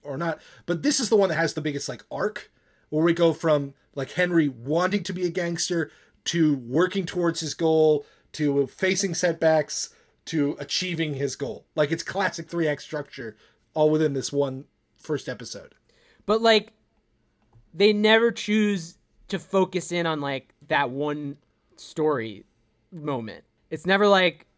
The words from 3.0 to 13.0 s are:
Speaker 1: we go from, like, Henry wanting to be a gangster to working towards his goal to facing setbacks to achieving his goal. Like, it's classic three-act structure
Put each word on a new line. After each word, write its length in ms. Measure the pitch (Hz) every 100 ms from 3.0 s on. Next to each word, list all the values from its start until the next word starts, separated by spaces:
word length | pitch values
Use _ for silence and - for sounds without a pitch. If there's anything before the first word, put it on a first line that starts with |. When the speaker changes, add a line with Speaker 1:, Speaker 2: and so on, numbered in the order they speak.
Speaker 1:
we 80 | 165
go 200 | 170 170
from, 420 | 156 165 151 139 - _
like, 180 | - 135
Henry 360 | - 180 175 147
wanting 540 | 123 120 160 180 196
to 100 | 165
be 140 | 180 180
a 40 |
gangster 600 | 180 170 170 - 170 156 _ _ _ -
to 280 | 170 156 143
working 480 | 117 131 180 196
towards 360 | 180 180 170 160
his 140 | 156
goal 520 | - 165 160 156 151 - _ _
to 340 | - 151 139 135
facing 460 | - 185 185 196
setbacks 760 | 165 180 165 160 160 151 - - _ _ _ -
to 300 | 160 143 -
achieving 560 | 143 - 185 165 156
his 200 | 139 143
goal. 320 | - 131 98 _
Like, 160 | - 147
it's 120 | 160
classic 460 | - - 185 - 165
three-act 340 | 170 160 147
structure 540 | - 156